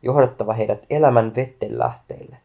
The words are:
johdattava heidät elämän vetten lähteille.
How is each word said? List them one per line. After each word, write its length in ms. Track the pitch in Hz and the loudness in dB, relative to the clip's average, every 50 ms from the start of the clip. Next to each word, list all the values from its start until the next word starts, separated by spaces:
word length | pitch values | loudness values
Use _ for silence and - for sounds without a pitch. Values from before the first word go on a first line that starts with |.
| - | -4
johdattava 500 | 120 135 147 131 123 - - 107 104 110 | 0 2 2 2 2 0 -6 -6 -4 -2
heidät 340 | 113 110 101 104 - - _ | -4 -2 -4 -4 -6 -6 _
elämän 440 | 143 147 156 139 123 117 110 113 107 | 0 2 4 4 4 4 2 2 -2
vetten 420 | 123 131 127 - _ - 107 117 120 | -4 -6 -6 -6 _ -10 -8 -4 -4
lähteille. 580 | 120 123 120 - _ _ - - - - 123 - | -4 -4 -4 -8 _ _ -18 -18 -18 -20 -20 -20